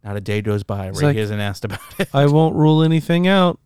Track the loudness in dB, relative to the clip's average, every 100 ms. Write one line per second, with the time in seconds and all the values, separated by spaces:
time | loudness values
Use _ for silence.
0 | -10 -10 -6 -4 -2 -4 -4 -8 -8 -2
1 | -2 0 -4 -4 -6 -6 -10 -12 -16 -8
2 | -4 2 2 4 2 2 2 4 4 2
3 | 0 0 2 4 2 0